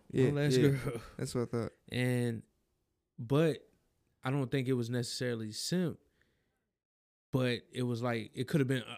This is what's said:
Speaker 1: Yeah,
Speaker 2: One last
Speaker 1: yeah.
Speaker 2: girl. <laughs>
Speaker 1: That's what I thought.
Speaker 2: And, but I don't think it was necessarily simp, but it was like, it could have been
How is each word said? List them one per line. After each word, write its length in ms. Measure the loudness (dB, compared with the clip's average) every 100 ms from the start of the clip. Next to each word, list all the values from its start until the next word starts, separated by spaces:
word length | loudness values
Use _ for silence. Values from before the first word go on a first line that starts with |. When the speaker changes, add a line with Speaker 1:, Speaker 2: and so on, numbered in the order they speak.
| -4
Speaker 1:
Yeah, 160 | 2 4
Speaker 2:
One 80 | 4
last 200 | 2 4
Speaker 1:
yeah. 120 | 4
Speaker 2:
girl. 240 | 4 -2 -6 -12
<laughs> 100 | -8
Speaker 1:
That's 160 | -4
what 80 | -2
I 20 | -2
thought. 260 | -4 -4 -10 -8
Speaker 2:
And, 500 | -2 0 2 0 -4 -10 _ _ _ _ _ _ -14
but 400 | 0 2 4 0 -10 _ _ _ _ _
I 60 | -2
don't 200 | 0 0
think 180 | 0 2
it 40 |
was 160 | 0 0
necessarily 640 | -2 -4 -4 -4 -4 -6
simp, 460 | -8 -2 0 0 -4 _ _ _ _ _ _ _ _ _ _ _ _ _
but 280 | 0 0 -2 -6
it 100 | -6
was 200 | -4 -2
like, 280 | -2 -2 -4
it 140 | -6 0
could 120 | 2
have 80 | 2
been 160 | 0 -4